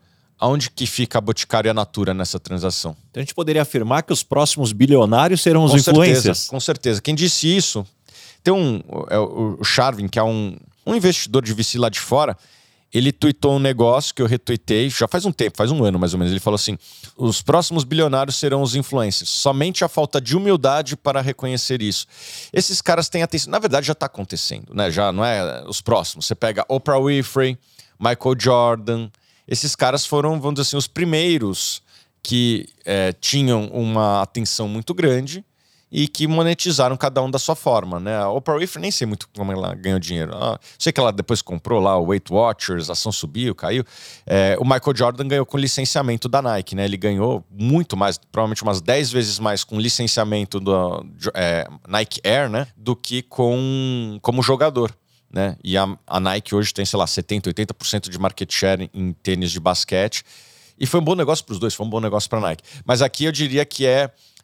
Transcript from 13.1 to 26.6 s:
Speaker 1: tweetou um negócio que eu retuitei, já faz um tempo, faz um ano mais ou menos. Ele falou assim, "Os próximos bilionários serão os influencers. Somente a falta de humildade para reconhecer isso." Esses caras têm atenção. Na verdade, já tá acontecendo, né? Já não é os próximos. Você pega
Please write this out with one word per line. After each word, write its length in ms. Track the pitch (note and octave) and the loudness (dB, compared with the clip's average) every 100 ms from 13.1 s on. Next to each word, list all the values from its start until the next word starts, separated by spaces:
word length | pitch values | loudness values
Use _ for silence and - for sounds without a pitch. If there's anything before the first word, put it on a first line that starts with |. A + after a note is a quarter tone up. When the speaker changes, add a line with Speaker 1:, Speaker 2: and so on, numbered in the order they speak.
Speaker 1:
tweetou 440 | - D3+ - C#3+ C#3 | 2 0 4 2 4
um 40 | |
negócio 540 | C3+ B2+ A#2+ B2+ - | 2 4 4 4 0
que 80 | - | -2
eu 40 | A#2 | 0
retuitei, 640 | B2 - A#2 - G#2+ C3+ | 0 -2 -4 0 2 2
já 180 | - A2+ | 0 0
faz 180 | F3+ G3 | 0 -2
um 60 | |
tempo, 260 | - A2 - | 0 -2 0
faz 140 | A2 | 0
um 120 | D3+ | 2
ano 140 | G#2+ F#2 | 2 2
mais 160 | F2+ | 0
ou 60 | F2+ | 0
menos. 120 | F2+ | 0
Ele 80 | F#2+ | 0
falou 160 | A2 G#2 | 0 0
assim, 220 | - F#2+ - - - - | -2 -6 -12 -20 -20 -4
"Os 240 | B2 G#2 | -2 0
próximos 420 | - E3+ E3+ E3+ | 2 2 2 -2
bilionários 520 | B2+ D#3+ D3+ C3+ C#3 - | -2 0 2 2 -2 -2
serão 260 | D3 C#3 | 0 0
os 140 | C3+ C3 | 0 -2
influencers. 540 | C3 C3+ G#2+ - F2 | -2 0 0 -2 -4
Somente 540 | - C#3+ C3+ E3 F#3 | 0 0 2 0 0
a 60 | E3+ | -2
falta 320 | - D3 C#3+ | 0 0 -2
de 140 | A#2+ E3+ | 0 0
humildade 600 | G3+ F3+ C3+ C#3+ C#3+ C#3+ | 2 4 4 2 -2 -4
para 260 | C#3+ C3+ | -2 0
reconhecer 600 | C3 B2 C3 B2+ - B2+ | -2 -4 -6 -4 -4 -4
isso." 240 | G#2+ - - - - - - | -2 -4 -8 -14 -18 -16 -6
Esses 280 | - F#3 E3 | -2 -2 -2
caras 280 | - E3+ D#3+ | 0 0 0
têm 140 | F3 | -2
atenção. 280 | E3 D#3 C#3+ | -2 -2 -4
Na 80 | F#3+ | -2
verdade, 280 | G#3+ C3+ C#3 | 0 0 0
já 80 | D#3 | -4
tá 100 | C#3+ | -6
acontecendo, 680 | - F#2+ E2+ - A1 - | -8 -10 -6 -8 -8 -8
né? 180 | G2+ F#2+ | -2 -2
Já 200 | E2 G2+ | 0 0
não 140 | F#2 A#2 | 0 0
é 380 | G#2+ F2 B1 D#2 | 0 -2 -6 -10
os 140 | - | -8
próximos. 440 | - A2 D#2+ D#2 - | 0 0 0 -6 -6
Você 100 | A2 | -2
pega 300 | A2+ G2+ | -2 -2